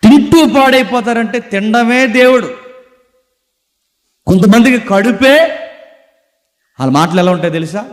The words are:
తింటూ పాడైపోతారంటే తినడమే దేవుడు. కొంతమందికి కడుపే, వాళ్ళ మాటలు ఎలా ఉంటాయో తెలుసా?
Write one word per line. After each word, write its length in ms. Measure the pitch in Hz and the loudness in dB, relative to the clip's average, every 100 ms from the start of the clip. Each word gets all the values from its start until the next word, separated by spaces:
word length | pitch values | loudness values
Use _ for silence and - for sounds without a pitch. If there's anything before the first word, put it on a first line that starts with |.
తింటూ 380 | - 285 294 330 302 | 6 4 4 2 2
పాడైపోతారంటే 920 | 233 269 269 254 254 233 233 226 247 | 2 0 0 -2 -4 -4 -4 -4 -8
తినడమే 580 | 233 196 214 226 233 247 262 | -8 -6 -2 -2 0 -2 -2
దేవుడు. 420 | 226 254 254 - - - - _ _ _ _ _ _ _ _ _ _ _ _ _ _ - | 2 2 2 -2 -12 -20 -20 _ _ _ _ _ _ _ _ _ _ _ _ _ _ -2
కొంతమందికి 520 | 185 190 220 240 247 | 2 4 4 4 0
కడుపే, 560 | - 196 214 233 262 294 330 - - - - _ _ _ _ _ _ _ _ _ | 0 -2 -2 0 2 2 2 -4 -14 -20 -20 _ _ _ _ _ _ _ _ _
వాళ్ళ 120 | 131 | -2
మాటలు 280 | 139 165 180 | 0 0 0
ఎలా 100 | 180 | 0
ఉంటాయో 200 | 175 170 | -2 -4
తెలుసా? 300 | 160 160 190 254 | -6 -8 -10 -14